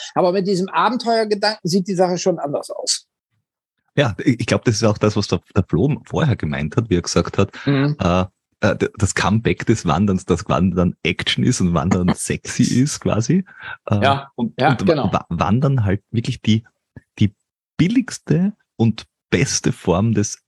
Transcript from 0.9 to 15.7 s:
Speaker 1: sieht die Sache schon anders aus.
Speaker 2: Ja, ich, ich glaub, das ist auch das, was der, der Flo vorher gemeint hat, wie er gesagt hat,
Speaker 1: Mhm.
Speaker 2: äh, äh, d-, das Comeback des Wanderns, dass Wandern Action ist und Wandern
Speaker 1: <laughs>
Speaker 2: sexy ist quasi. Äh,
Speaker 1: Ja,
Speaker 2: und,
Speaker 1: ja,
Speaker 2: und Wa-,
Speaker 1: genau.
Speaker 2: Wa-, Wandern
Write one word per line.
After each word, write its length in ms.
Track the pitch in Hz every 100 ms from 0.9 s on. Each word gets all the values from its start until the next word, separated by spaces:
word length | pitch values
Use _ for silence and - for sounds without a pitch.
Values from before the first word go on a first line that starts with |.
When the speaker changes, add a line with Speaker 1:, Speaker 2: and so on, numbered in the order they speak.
| 247 226 226 214 208 208 214 175
Speaker 1:
sieht 180 | 190 185
die 60 | 180
Sache 220 | 180 180
schon 220 | 190 170
anders 320 | 156 143 -
aus. 340 | - - - - _ _ _ _ _ _ _ _ -
Speaker 2:
Ja, 200 | 139 92
ich, 160 | - 120
ich 60 | -
glaub, 160 | 101 -
das 100 | 104
ist 80 |
auch 140 | 110 104
das, 180 | 107 104
was 120 | 101
der, 140 | 92 - -
der 80 | -
Flo 340 | 76 135 - -
vorher 300 | 80 156 110
gemeint 400 | 78 69 76 -
hat, 140 | 113
wie 60 | 87
er 40 |
gesagt 340 | - 90 85 -
hat, 140 | 101 - -
Speaker 1:
Mhm. 300 | 139 143 147
Speaker 2:
äh, 260 | - 90 92 - _ _
äh, 140 | 104 -
d-, 120 | 98 -
das 160 | 98 -
Comeback 500 | 92 107 98 85 -
des 180 | 113 87
Wanderns, 400 | 73 104 92 -
dass 220 | 85 -
Wandern 460 | 65 92 87 87 -
Action 400 | 82 85 - -
ist 180 | 104 127
und 120 | 92 85
Wandern 360 | 73 95 90
Speaker 1:
<laughs> 40 | -
Speaker 2:
sexy 480 | - - - - 127 120
ist 180 | 143 -
quasi. 440 | - 95 117 175 190 - - - -
Äh, 140 | 107
Speaker 1:
Ja, 280 | 123 139 - -
Speaker 2:
und, 240 | 117 -
Speaker 1:
ja, 100 | 139
Speaker 2:
und 100 | 135
Wa-, 40 | -
Speaker 1:
genau. 280 | 156 110
Speaker 2:
Wa-, 120 | - -
Wandern 540 | 85 76 113 139